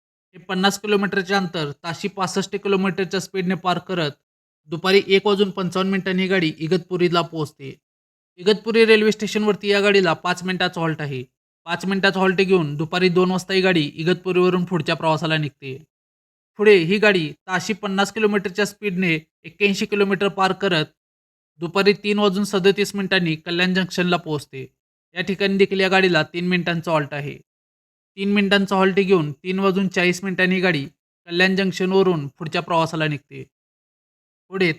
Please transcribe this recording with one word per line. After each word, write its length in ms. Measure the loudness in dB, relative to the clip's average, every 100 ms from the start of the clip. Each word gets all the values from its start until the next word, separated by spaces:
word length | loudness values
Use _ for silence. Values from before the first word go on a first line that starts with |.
| _ _ _
हे 60 | -20
पन्नास 400 | -6 0 0 0
किलोमीटरचे 540 | -2 0 0 -2 -2
अंतर 380 | -2 -2 -4 -6
ताशी 360 | -6 -10 -8 -8
पासष्ट 480 | -4 -4 -2 -4 -6
किलोमीटरच्या 560 | -2 0 0 -2 -4 -4
स्पीडने 360 | -6 -6 -4 -2
पार 220 | -2 -4
करत 320 | -4 -4 -4 -6 _ _ _ _ _
दुपारी 320 | -6 2 2 4
एक 200 | 2 4
वाजून 220 | 2 0
पंचावन्न 420 | 0 -4 -2 -2
मिनिटांनी 300 | -2 -2 -2
ही 60 | 0
गाडी 240 | 0 0 -4
इगतपुरीला 640 | -2 -2 -2 0 2 2
पोहोचते. 520 | -2 -4 -8 -8 -18 -18 _ _ _ _ _ _
इगतपुरी 460 | 0 0 0 4 6
रेल्वे 260 | 6 4
स्टेशनवरती 600 | 2 -2 0 0 0 0
या 100 | 2
गाडीला 320 | 4 4 2
पाच 300 | 0 -2 -4
मिनिटाचा 380 | -4 -4 -4 -2
हॉल्ट 200 | -4 -4
आहे. 220 | -6 -8 -12 _ _ _ -10
पाच 180 | -6 -4
मिनिटाचा 340 | 0 0 2
हॉल्ट 220 | 0 2
घेऊन 340 | 2 2 2 -4
दुपारी 340 | -4 0 2
दोन 220 | 4 2
वाजता 220 | 0 -2
ही 80 | 0
गाडी 300 | 2 2 0 -2
इगतपुरीवरून 680 | -2 -2 0 2 2 2 -2
पुढच्या 300 | -4 -2 -2
प्रवासाला 420 | 0 0 0 -2
निघते. 400 | -4 -8 -14 -14 -16 _ _ _ _ _ _ 0
पुढे 160 | 6 6
ही 200 | 4 2
गाडी 340 | 4 2 -2 -8 -6
ताशी 260 | -6 -4
पन्नास 380 | -6 -4 -2 -2
किलोमीटरच्या 540 | 0 0 0 -2 -2 -4
स्पीडने 480 | -4 -6 -2 0 -2 -4 _
एक्क्याऐंशी 420 | -20 -4 -2 0 -2
किलोमीटर 420 | 0 0 0 -2
पार 240 | 0 0
करत 340 | 0 0 0 -2 _ _ _ _ _ _ _
दुपारी 340 | -4 2 2
तीन 260 | 2 0 2
वाजून 240 | 2 2
सदतीस 520 | -2 2 2 2 -2 -4
मिनिटांनी 400 | -2 0 0 -2
कल्याण 380 | -4 -2 0
जंक्शनला 440 | 0 -2 -2 0 0
पोहोचते. 480 | -2 -6 -6 -14 -16 _ _ _ _ -8
या 60 |
ठिकाणी 360 | -6 -2 0 2
देखील 220 | 2 2
या 100 | 0
गाडीला 340 | 2 2 2
तीन 240 | 0 -4 -2
मिनिटांचा 440 | -2 -2 -4 -2
हॉल्ट 220 | -2 -2
आहे. 240 | -8 -10 -14 _ _ _ _ _ _ _ -6
तीन 160 | 0
मिनिटांचा 420 | 0 2 2 2 2
हॉल्ट 200 | 2 2
घेऊन 360 | 2 2 2
तीन 280 | -6 -6 -2
वाजून 280 | 0 0 -2
चाळीस 360 | 0 0 0
मिनिटांनी 320 | -4 -2 0 2
ही 60 |
गाडी 240 | 0 0 -4
कल्याण 720 | -12 _ _ -8 0 2 2
जंक्शनवरून 720 | -2 -2 0 2 2 2 -4
पुढच्या 340 | -10 -6 -6
प्रवासाला 460 | -2 0 0 0 -2
निघते. 360 | -4 -10 -18 -20 _ _ _ _ _ _ _ _ _ _
पुढे 200 | 0 0